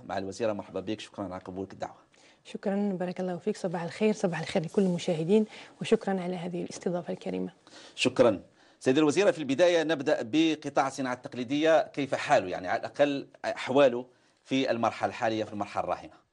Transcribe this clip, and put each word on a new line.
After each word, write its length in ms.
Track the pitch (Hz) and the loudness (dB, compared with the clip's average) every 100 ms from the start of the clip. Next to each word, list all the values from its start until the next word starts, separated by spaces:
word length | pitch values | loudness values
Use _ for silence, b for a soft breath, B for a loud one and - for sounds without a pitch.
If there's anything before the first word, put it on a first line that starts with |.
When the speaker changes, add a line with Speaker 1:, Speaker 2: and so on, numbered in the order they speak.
| 120 | -6
Speaker 1:
مع 120 | 98 | -6
الوزيرة، 360 | 98 95 113 | -6 -4 -4
مرحبا 260 | 101 92 95 | -4 -6 -8
بك، 200 | 95 110 | -6 -6
شكرا 260 | - - 98 | -8 -10 -10
على 120 | 92 | -10
قبولك 360 | - 92 98 | -10 -8 -10
الدعوة. 360 | 101 - - _ b b b | -8 -12 -12 _ b b b
Speaker 2:
شكرا، 540 | - 220 208 196 202 185 | -16 -8 -4 -2 -2 -2
بارك 200 | 180 180 | -4 -4
الله 180 | 180 175 | -6 -4
فيك، 200 | - 202 | -6 -4
صباح 260 | 185 175 | -4 -6
الخير، 300 | 170 - 214 | -8 0 0
صباح 260 | 214 190 165 | 2 -2 -2
الخير 240 | 165 196 | -2 -2
لكل 180 | 160 - | 0 2
المشاهدين، 640 | 190 175 - 156 165 220 214 B B - | 2 2 0 -2 4 4 4 B B -12
وشكرا 400 | - 214 - 190 | 0 0 2 -2
على 140 | 175 185 | -2 -6
هذه 280 | 175 175 | -6 -6
الاستضافة 500 | 180 - 196 175 170 | -8 -6 -4 -4 -4
الكريمة. 360 | 190 185 185 185 - B B B - | -8 -6 -6 -6 -10 B B B -2
Speaker 1:
شكرا. 460 | 127 - 117 92 - b b b | 0 4 4 4 -4 b b b
سيدة 200 | 131 131 | 2 6
الوزيرة، 320 | 156 165 202 | 6 6 4
في 80 | 160 | 2
البداية 440 | 135 135 175 170 | 0 4 6 4
نبدأ 360 | 156 156 135 143 | 2 0 0 0
بقطاع 640 | 117 151 160 151 143 143 135 | 0 2 2 0 -2 0 0
الصناعة 260 | 139 131 | -2 -4
التقليدية، 720 | 123 - 120 120 143 156 156 - | -6 -8 -8 -4 0 4 4 4
كيف 280 | - 135 127 | -4 -4 -4
حاله، 320 | - 135 95 | 2 2 2
يعني 200 | 85 90 | -4 -4
على 120 | 107 | -4
الأقل 480 | 113 - 143 139 - - - | -4 0 2 0 -8 -8 -6
أحواله 600 | - - 131 139 120 123 b b b | -6 0 4 6 4 -6 b b b
في 280 | - 135 - | -2 0 0
المرحلة 380 | 117 113 - 107 | 0 -2 0 -4
الحالية، 340 | - 113 110 | -2 -2 -2
في 100 | 104 | -4
المرحلة 300 | 104 101 107 | -6 -6 -4
الراهنة؟ 300 | 87 82 - - _ | -4 -4 -8 -20 _